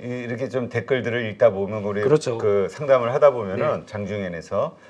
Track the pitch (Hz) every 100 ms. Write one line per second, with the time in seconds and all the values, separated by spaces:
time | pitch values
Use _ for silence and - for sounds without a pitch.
0 | 123 123 120 120 131 127 120 117 113 131
1 | 117 120 113 98 117 98 98 110 101 101
2 | 104 147 131 113 113 101 92 - 143 131
3 | 117 139 143 127 101 98 147 104 - 104
4 | 101 104 95 85 - 98 147 -